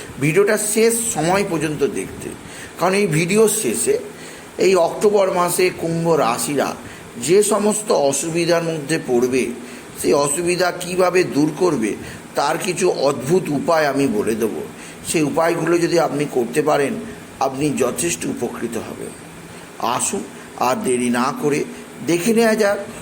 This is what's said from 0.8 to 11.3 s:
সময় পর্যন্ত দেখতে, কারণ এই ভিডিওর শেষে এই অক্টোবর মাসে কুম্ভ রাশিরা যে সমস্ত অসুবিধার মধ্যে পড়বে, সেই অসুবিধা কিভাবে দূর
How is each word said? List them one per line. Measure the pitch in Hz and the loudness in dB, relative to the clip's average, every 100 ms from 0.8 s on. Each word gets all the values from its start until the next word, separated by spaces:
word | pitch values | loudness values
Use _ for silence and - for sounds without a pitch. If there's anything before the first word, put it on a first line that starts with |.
| 226 226 - | 4 2 -2
সময় | - 160 196 202 | -2 2 2 0
পর্যন্ত | 165 156 151 135 92 | -2 -2 0 0 -2
দেখতে, | 90 - - - - - - - | -8 -10 -12 -12 -16 -16 -16 -2
কারণ | 185 | 0
এই | 190 202 | 2 2
ভিডিওর | 151 170 208 220 - | 2 2 4 4 4
শেষে | 120 101 - - - - - - - - | -2 0 0 0 -2 -14 -16 -16 -14 0
এই | 180 | 4
অক্টোবর | 185 165 - 214 208 190 180 | 4 2 4 4 4 2 2
মাসে | 175 170 180 175 | 0 2 0 0
কুম্ভ | 165 165 165 156 | -2 0 2 4
রাশিরা | 117 123 - 139 95 - - - - - 127 | 4 0 0 0 0 -4 -12 -16 -16 -8 4
যে | 190 | 4
সমস্ত | 208 214 208 208 - | 6 2 2 0 0
অসুবিধার | 196 139 139 165 165 165 170 165 | 2 2 0 -2 -2 2 2 0
মধ্যে | 160 139 160 - | -4 -2 -4 2
পড়বে, | 123 123 131 113 - - - - - | 2 4 2 0 -4 -12 -16 -16 -4
সেই | 185 | 2
অসুবিধা | 151 143 175 175 175 180 175 | 2 2 0 -2 0 0 -2
কিভাবে | 175 180 180 180 | -4 0 2 4
দূর | 151 | 2